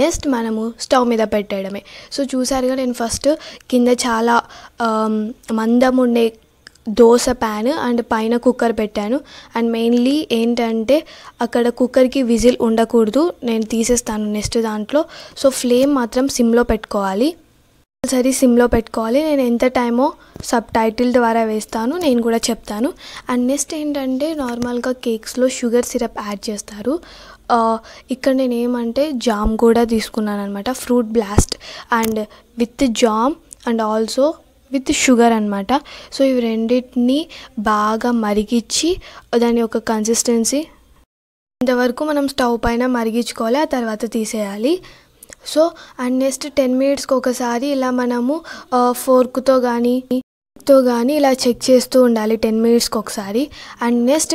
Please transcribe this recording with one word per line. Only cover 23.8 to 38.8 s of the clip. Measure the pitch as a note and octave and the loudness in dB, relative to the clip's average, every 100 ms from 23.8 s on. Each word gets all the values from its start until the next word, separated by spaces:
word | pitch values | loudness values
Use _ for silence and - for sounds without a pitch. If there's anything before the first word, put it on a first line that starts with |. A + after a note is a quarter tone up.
| D4+ C#4+ C4 C4 D4+ D4+ | -4 -4 -2 -2 -2 -4
నార్మల్గా | B3 A#3+ A#3+ B3 B3+ B3+ | -6 -6 -4 -4 -4 -4
కేక్స్లో | A#3+ A3 - B3 B3+ B3+ | -4 -6 -6 -2 -2 0
షుగర్ | A#3+ A#3+ A#3+ | 0 0 0
సిరప్ | B3+ A3 - | -4 -6 -6
యాడ్ | G#3 G3+ - | -8 -8 -8
చేస్తారు. | G3+ - G#3 A#3+ E4+ - - - - - A#3 | -10 -10 -8 -4 -4 -6 -20 -20 -12 -2 2
ఆ, | A3+ A3+ - - - | 2 0 -6 -16 -10
ఇక్కడ | B3+ C#4 C4 | -2 0 2
నేను | B3+ A#3 | 0 0
ఏమంటే | A#3+ A#3+ A#3 B3+ D#4 B3+ A#3 | -2 -2 -2 -2 -2 -2 -2
జామ్ | G#3 A3 A3 | 0 -2 2
కూడా | A#3 A3+ A#3 | 4 4 2
తీసుకున్నాను | A3+ - - G#3 G#3 G3+ | 0 -2 -4 -4 -4 -6
అనమాట, | G3+ A#3 C4 | -6 -6 -6
ఫ్రూట్ | - B3 A3 A3+ | 0 0 2 -2
బ్లాస్ట్ | G3+ G#3 - - - - - A#3 | 0 0 0 -2 -14 -14 -4 -2
and | A3+ G#3+ G#3+ - _ A3+ | 0 -2 -6 -12 _ -4
with | A#3+ - C#4 G#3+ | -4 0 -2 2
jam | A#3 G#3+ B3+ E4 - - - | 2 2 0 -2 -12 -10 -4
and | A3+ G#3+ | -2 -2
also | A3 A3 B3+ D4 E4 _ _ - | -2 -2 0 0 -2 _ _ -8
with | C4 C4 C#4+ | -6 -2 0
sugar | - A#3 A#3 A3+ | 4 4 4 2
అనమాట. | G#3 G3+ G3 C#4 - - - - | -2 -4 -2 -2 -4 -20 -10 -2
So, | C4+ | 0
ఇవి | B3 A#3 | 0 -2
రెండింటిని | A3+ A3+ B3 B3 B3 A#3+ C#4 E4+ - - - G#3+ | -2 0 0 -2 0 0 0 -4 -14 -14 -6 -2
బాగా | G#3 G#3 A3 A#3+ A#3+ | 0 0 0 0 0
మరిగించి | G#3 G#3 G#3 A#3+ - - | 0 -2 0 -2 -2 -2